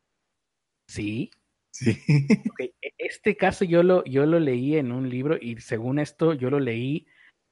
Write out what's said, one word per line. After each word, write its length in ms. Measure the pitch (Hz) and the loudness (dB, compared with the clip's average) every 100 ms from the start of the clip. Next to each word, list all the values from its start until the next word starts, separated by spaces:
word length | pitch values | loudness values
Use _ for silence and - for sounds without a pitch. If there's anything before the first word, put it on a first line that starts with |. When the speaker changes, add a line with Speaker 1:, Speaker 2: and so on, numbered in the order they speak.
| _ _ _ _ _ _ _ _ _ | _ _ _ _ _ _ _ _ _
Speaker 1:
¿Sí? 420 | - 104 110 - _ _ _ _ | -10 -8 -6 -10 _ _ _ _
Speaker 2:
Sí. 240 | - 123 - - 147 143 208 220 | -2 -2 0 2 2 4 2 0
Speaker 1:
Ok, 100 | - | -8
e-, 340 | 127 - - - | -10 -10 -18 -10
este 380 | 160 - 220 196 | -10 -4 -4 0
caso 280 | 196 - | 0 0
yo 180 | 185 170 | 2 4
lo, 220 | 180 180 | 6 4
yo 220 | 139 131 147 | 2 2 4
lo 140 | 170 | 2
leí 360 | 147 123 135 156 | 2 0 0 0
en 160 | 127 | -2
un 160 | 123 131 | -4 -4
libro 280 | 123 143 160 | -4 -2 -4
y 180 | 117 113 | -6 -12
según 380 | - 110 120 143 | -8 -6 -2 -2
esto 360 | 147 - 165 | -4 -2 0
yo 160 | 151 127 | 0 -2
lo 100 | 143 | 0
leí 460 | 127 113 131 160 - _ _ _ _ | -2 -4 -4 -6 -8 _ _ _ _